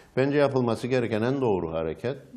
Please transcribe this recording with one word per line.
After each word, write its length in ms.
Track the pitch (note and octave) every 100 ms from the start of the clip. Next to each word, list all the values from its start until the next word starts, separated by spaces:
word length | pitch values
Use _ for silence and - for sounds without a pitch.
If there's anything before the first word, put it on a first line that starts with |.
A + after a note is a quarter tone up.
| - -
Bence 220 | C#3 D3
yapılması 480 | C#3 B2+ A#2+ A2 A#2+
gereken 360 | B2+ A2+ G#2+
en 180 | A#2+ C#3
doğru 320 | B2+ F#2 E2
hareket, 440 | D#2+ D#2+ D#2 A#2+ C#3 -